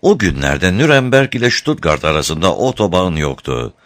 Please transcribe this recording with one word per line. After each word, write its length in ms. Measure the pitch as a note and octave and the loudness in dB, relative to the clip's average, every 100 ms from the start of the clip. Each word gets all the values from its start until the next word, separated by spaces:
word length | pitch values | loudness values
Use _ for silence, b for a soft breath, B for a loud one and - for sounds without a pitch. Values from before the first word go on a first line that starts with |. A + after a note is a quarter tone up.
O 160 | F3+ G3 | 2 2
günlerde 600 | G2 C#2+ C#2 C#2+ F#2 F#2 | 2 0 -2 0 0 2
Nürnberg 580 | D3+ C#3+ B2+ C3+ C3 B2+ | 4 2 4 2 2 0
ile 160 | A#2+ | -2
Stuttgart 540 | - - D3+ D#2+ D2+ D#2 | -2 -4 -2 -2 0 0
arasında 500 | D#2 C#2+ D#2 F2+ D#2 | -2 -2 -2 0 0
otobahn 600 | B2+ - G#2 F2+ F#2 D#2+ | -2 0 0 0 0 -2
yoktu. 580 | D2 C2+ - B1+ A#1 - | -4 -6 -6 -6 -6 -12